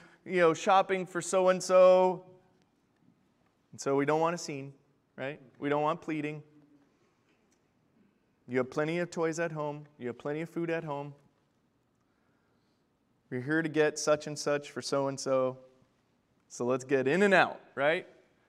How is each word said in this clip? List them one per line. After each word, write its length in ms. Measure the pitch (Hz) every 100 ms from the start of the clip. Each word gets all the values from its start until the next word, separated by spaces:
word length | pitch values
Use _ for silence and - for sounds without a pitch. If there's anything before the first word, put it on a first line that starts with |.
| - _ -
you 160 | 180
know, 120 | 170
shopping 520 | 156 214 190 190 190 180
for 160 | 175
so-and-so." 1040 | - 190 185 185 - 185 185 185 185 170 - - _ _ _ _ _ _ _ _ _ _ _ _ _
And 80 | -
so 160 | 139 139
we 80 | 143
don't 140 | 156
want 160 | 165 175
a 20 |
scene, 360 | - 139 139 135 _ _ _ -
right? 240 | 131 151 131 _
We 100 | 143
don't 120 | 147
want 200 | 151 170
pleading. 420 | - 156 147 151 - - _ _ _ _ _ _ _ _ _ _ _ _ _ _ _ _ _ _ -
You 100 | 127
have 120 | 127
plenty 280 | 151 151 170
of 140 | 175
toys 280 | 180 165 160
at 120 | 170
home. 340 | 156 151 147 147 _
You 100 | 120
have 100 | 117
plenty 240 | 147 151
of 80 | 165
food 200 | 165 170
at 140 | 165
home. 300 | 160 143 147 143 _ _ _ _ _ _ _ _ _ _ _ _ _ _ _ _ _ _ _ _ _
We're 120 | 127
here 200 | 127 160
to 80 | 160
get 280 | 151 151 151
such 300 | - 151 151
and 100 | 147
such 340 | 151 147 143
for 100 | -
so-and-so. 760 | - 139 139 135 135 131 127 127 - _ _ _ _ _ _ _ _
So 160 | - 120
let's 180 | 131
get 240 | 127 135 131
in 160 | 170
and 100 | 202
out, 280 | 185 123 - - -
right? 320 | 143 180 - - _ _